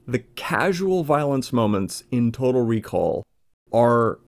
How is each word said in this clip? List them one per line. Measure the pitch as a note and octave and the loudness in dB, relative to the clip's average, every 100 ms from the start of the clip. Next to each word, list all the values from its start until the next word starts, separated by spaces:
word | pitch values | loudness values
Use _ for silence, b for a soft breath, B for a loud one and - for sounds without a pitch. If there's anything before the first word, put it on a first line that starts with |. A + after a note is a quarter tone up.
| - | -6
the | B2 | -6
casual | - - - G#2 E3 F3+ F#3+ F#3 | -6 -14 -4 -2 0 0 -2 0
violence | D3+ D3 C#3+ C3+ - | 0 0 2 -2 0
moments | B2 G#2+ G2+ F#2+ - - | 0 2 0 -2 -8 -4
in | B2 A#2 | -2 0
Total | A2+ B2+ B2+ | 0 0 2
Recall | A2+ A2+ - F2 E2+ - - _ _ _ _ | 0 -2 -2 -2 0 -2 -8 _ _ _ _
are | A2+ A#2+ A#2+ A2+ - _ | 2 4 4 2 -2 _